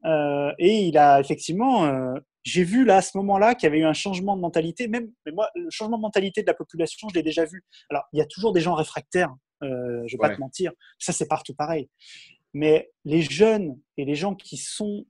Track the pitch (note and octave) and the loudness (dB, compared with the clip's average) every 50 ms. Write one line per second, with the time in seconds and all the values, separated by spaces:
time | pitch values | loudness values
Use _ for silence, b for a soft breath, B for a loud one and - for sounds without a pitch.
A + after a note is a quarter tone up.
0 | _ E3+ D#3+ D#3 D3 D3 C#3+ C#3+ C#3+ C#3+ D3+ - - F#3 G#3+ A3 G3+ F3 D3 D#3 | _ 0 0 0 0 0 -2 -2 -2 -4 -2 2 2 4 4 4 2 2 6 6
1 | D3 C#3+ C#3 C#3 C#3 C#3 D3+ C#3 - - D#3+ F#3+ A#3 C4+ C4 A3+ E3+ D3 C3+ C3 | 8 8 8 6 4 2 -4 -6 -4 -6 -4 -2 0 2 2 2 2 2 0 -2
2 | C3 B2+ B2+ C3+ - _ _ _ _ - - F3+ F#3 E3 G3 B3 C4 A3+ F#3+ F#3+ | -4 -4 -6 -8 -10 _ _ _ _ -4 0 0 0 2 4 4 6 8 8 6
3 | F#3 - - G3 G3 G3+ G3+ G3 G3+ A3+ B3 B3 - D#3+ D3 D#3 D#3+ D#3+ D#3 - | 6 2 -4 -4 -2 0 2 4 4 4 4 4 2 2 2 4 2 2 0 0
4 | - G3+ F#3+ F3+ F#3 G3 G3+ F#3+ F3 E3+ - E3+ D#3+ E3 E3+ - B3 A#3 G#3+ A#3+ | -4 -6 -6 -4 -2 -2 -2 -2 -2 -2 -2 -2 -2 -2 -4 -6 -6 -4 -4 -6
5 | A#3+ A3 A3+ _ _ - D3+ F3+ A3 - - F4 F4 E4 - - A3 G#3+ A#3 A3+ | -6 -8 -16 _ _ -12 -6 -4 -4 -4 -4 -8 -10 -10 -10 -8 -6 -6 -4 -4
6 | G#3+ G#3+ - G#3 F#3+ G3 F#3 - G3+ F#3 E3 - E3 _ - D#3+ - D#3 - - | -4 -2 -2 0 -2 0 -4 -4 -2 -2 -2 -2 -4 _ -6 -4 -4 -4 -4 -10
7 | - A3 F#3 E3+ D#3 D#3+ D3+ E3 E3 D#3 E3+ D#3+ _ b b b b b D3+ C#3 | -14 -6 -4 -2 -2 -2 0 -2 -2 -2 -4 -16 _ b b b b b -8 -8
8 | C#3 _ - D3 D3+ D3 - - F#3+ A3+ G3 F3+ D#3+ F3 F3 D3+ D#3 - - D3+ | -6 _ -2 -2 -2 -2 -2 -4 -2 0 0 2 0 0 -2 -2 -4 -4 -6 -12
9 | - _ - F3+ F3+ D3+ C3 C3+ _ _ _ _ - C#3 C3 B2 B2 B2 A#2+ A#2+ | -12 _ -2 -2 -2 -2 -4 -14 _ _ _ _ -10 -8 -8 -6 -6 -6 -8 -8
10 | A#2+ A#2 B2+ A#2 - - - - - - - - F#3 E3+ - _ b b b b | -8 -10 -6 -2 0 0 0 -2 -10 -12 -6 -4 -6 -6 -6 _ b b b b
11 | - - F3 - F3+ D3+ D#3+ D#3 - - C#3+ _ D3 D3 E3 D#3 C3 _ B B | -6 -6 -4 -4 -2 -2 -4 -4 -4 -10 -8 _ -6 -4 -4 -6 -6 _ B B
12 | B B B B B B B B B _ _ C#3+ D3+ D#3 D#3 D#3+ - - _ _ | B B B B B B B B B _ _ -2 4 4 4 4 2 -2 _ _
13 | _ D3+ D3 D#3+ E3 C#3 C3 D3 G#3 A3 A3 G#3+ F#3+ D#3 C3 - _ _ _ - | _ -2 0 0 0 0 2 4 4 4 4 2 -2 -4 -8 -12 _ _ _ -8
14 | C#3+ C3+ D3 D3 E3 G3+ G3 F#3+ - - - C#3 - - - - G#3+ G#3 G#3 G#3 | -4 -4 -4 -2 -2 -4 -6 -6 -12 -16 -14 -12 -12 -12 -8 -8 -6 -6 -6 -8
15 | G#3+ _ | -10 _